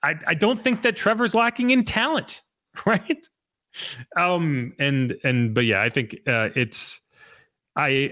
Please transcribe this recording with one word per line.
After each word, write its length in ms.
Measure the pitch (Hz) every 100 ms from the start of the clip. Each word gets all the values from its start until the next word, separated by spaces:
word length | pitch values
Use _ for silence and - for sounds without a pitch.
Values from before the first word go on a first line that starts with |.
I, 140 | 143 160 -
I 80 |
don't 260 | 165 208 233
think 220 | 262 233
that 140 | 240 220
Trevor's 400 | 208 220 233 220
lacking 340 | 233 233 247
in 140 | 254
talent, 580 | - 220 262 302 - - - _
<laughs> 220 | _ -
right? 440 | - 214 - 302 - _ _ _ _ - - 123 123 -
Um, 580 | 180 180 160 135 120 -
and, 360 | 143 135 127 -
and, 320 | 135 127 117
but 120 | 110 117
yeah, 140 | 98
I 60 | 117
think, 280 | 139 110 - -
uh, 220 | 117 110 131
it's, 440 | 117 - - - - _ - - _ _ _ -
I, 340 | 147 135 139